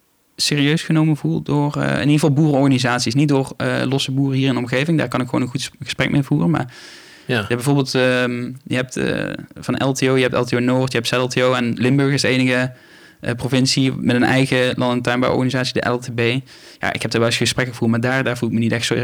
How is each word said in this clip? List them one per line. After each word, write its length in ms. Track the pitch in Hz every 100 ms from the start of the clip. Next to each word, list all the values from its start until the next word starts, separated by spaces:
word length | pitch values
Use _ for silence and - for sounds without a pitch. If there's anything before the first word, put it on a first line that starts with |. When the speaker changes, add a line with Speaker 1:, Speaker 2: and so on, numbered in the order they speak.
| _ _ _ -
Speaker 1:
serieus 460 | - 147 143 160
genomen 340 | - 160 156 151
voel 260 | 151 160
door, 340 | 147 143 147 147
eh, 60 | 139
in 60 | 139
ieder 140 | 131
geval 200 | 151 160
boerenorganisaties, 840 | 139 160 135 139 131 123 123 120
niet 140 | 123 151
door, 240 | 139 131 -
eh, 260 | 131 127 127
losse 220 | 135 135
boeren 260 | 131 139 135
hier 100 | 135
in 60 |
de 60 | 123
omgeving. 380 | 120 131 156 160
Daar 100 | 123
kan 120 | 123
ik 60 | 127
gewoon 160 | 123
een 60 | 123
goed 100 | -
s-, 100 | - -
gesprek 280 | - - 135
mee 120 | 147
voeren, 280 | 135 147 170
maar 220 | 151 131 - - - - - -
Speaker 2:
Ja. 80 |
Speaker 1:
je 0 |
hebt 140 | 123 101
bijvoorbeeld, 460 | 123 123 143 131
ehm, 560 | 131 127 127 123 120 123 127
je 100 | -
hebt, 220 | 123 131 -
eh, 280 | 65 - 50 - - -
van 240 | 76 123 135
L 40 |
T 100 | 131 131
O, 80 | 135
je 60 |
hebt 120 | 123 120
L 60 |
T 120 | 123
O 40 | 123
Noord, 340 | 123 127 131
je 60 | 123
hebt 100 | 117
Z 20 |
L 140 | 127 127
T 140 | 127
O 100 | 127
en 200 | 127 120
Limburg 380 | - 120 139 139
is 80 | 139
de 80 | -
enige, 440 | 127 131 127 127 127 - - - _
eh, 140 | -
provincie 580 | 120 123 131 131 - 131
met 240 | - - 240
een 60 |
eigen 480 | - 131 135 131 127 127
land- 160 | 127 123
en 60 |
tuinbouworganisatie, 760 | 123 123 127 123 127 127 127 -
de 80 | -
L 100 | 123
T 160 | 127
B. 40 | 117 117 127 131 - - -
Ja, 140 | 95
ik 100 | -
heb 80 | 113
daar 100 | 113
wel 80 | 117
eens 60 | 117
gesprekken 360 | 117 - 127
gevoerd, 160 | 117 117
maar 100 | 113
daar, 240 | 117 135
daar 120 | 123 120
voel 100 | 117
ik 60 |
me 60 | 113
niet 120 | 117
echt 140 | 117 117
zo 80 | 117